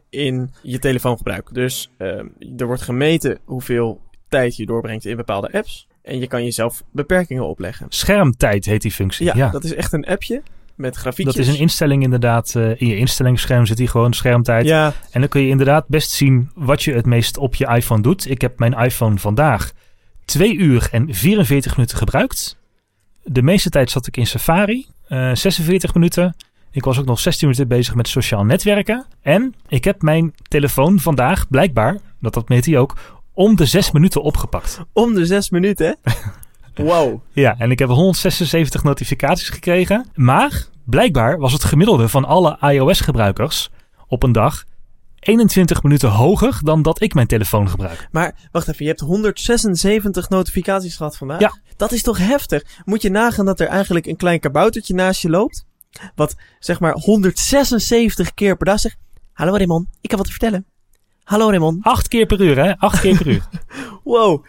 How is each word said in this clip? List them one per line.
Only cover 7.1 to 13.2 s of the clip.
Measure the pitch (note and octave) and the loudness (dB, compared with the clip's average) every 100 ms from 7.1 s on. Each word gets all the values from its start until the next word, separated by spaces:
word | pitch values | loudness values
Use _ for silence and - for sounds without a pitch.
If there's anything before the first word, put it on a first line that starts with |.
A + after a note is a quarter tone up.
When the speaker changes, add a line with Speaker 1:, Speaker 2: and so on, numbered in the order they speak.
| F#3 F3 B2+ F2 | -2 -2 -6 -8
Speaker 1:
opleggen. | E2 F2+ - - | -8 -12 -12 -10
Speaker 2:
Schermtijd | - - G3+ D#3+ A#2+ A#2 G2+ | -4 0 2 2 2 0 0
heet | G2+ G#2+ | 0 -2
die | A2 | -2
functie, | - F#2+ - F3 | -4 -4 -2 -2
Speaker 1:
Ja, | A#2+ | 2
Speaker 2:
ja. | C3 | 0
Speaker 1:
dat | C#3 | -2
is | E3 | -6
echt | - - | -6 -4
een | D#3+ - | -4 -4
appje | F3+ - B3 - - - | -6 -6 -8 -10 -20 -20
met | - C3 - | -10 -10 -8
grafiekjes. | B2+ - C#3 B2+ | -8 -4 -2 0
Speaker 2:
Dat | B2+ | 0
is | |
een | C#3+ | 2
instelling | E3 - D3+ C#3 | 0 2 0 2
inderdaad. | C3+ B2 A#2+ A#2 - | 2 2 2 0 0
Eh, | B2 A2+ A2+ | -2 -2 0
in | A#2+ | 0
je | G2+ | 0
instellingsscherm | B2 - | 0 0